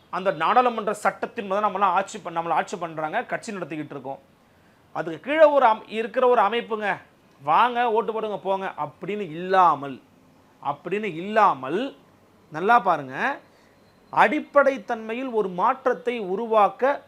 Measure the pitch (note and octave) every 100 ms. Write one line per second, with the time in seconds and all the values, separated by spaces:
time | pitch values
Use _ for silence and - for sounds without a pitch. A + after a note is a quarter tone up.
0 | _ F3 F#3+ D#3 E3 A#3 B3 A3 G#3 G3+
1 | G3 - G3+ - G3+ G3 G#3 F#3+ G3 F3
2 | - G#3 E3+ E3+ E3 E3 F#3+ G3 E3 D#3
3 | D#3 G#3 B3 E3+ - G3 D#3 D#3 D3 C#3+
4 | C3 C3+ _ _ _ _ _ _ _ D3+
5 | E3 D#3 B3+ D#4 D4+ C#4 A#3+ A3 - G#3+
6 | A#3 B3 B3 A#3 G3+ A#3 G3 G#3+ G#3 F3
7 | - _ _ _ C#3 E3+ A#3+ A#3+ A#3+ A3
8 | G#3 A3 G#3+ G3 F#3+ F#3+ F#3+ - D3 -
9 | F3+ G#3 F#3 D#3+ F#3 F#3+ F3 C#3 C#3 B2+
10 | _ _ _ _ _ _ C3 D3 F3 G3+
11 | G#3+ D#3+ G3 G#3+ G3 C3+ C3 F3+ C4+ -
12 | _ _ _ _ _ D#3 G3 A#3 F#3 D#3
13 | C3 C#3 A#3+ C#4+ - _ _ _ _ _
14 | _ C#3+ G#3 D4+ - C#4+ C4+ C4+ G3+ A#3
15 | A3 A#3 C4+ A3 F#3+ F3 A3 C4 B3+ B3
16 | A#3 A#3+ F#3 G#3 A#3 A3 G3 - B3+ -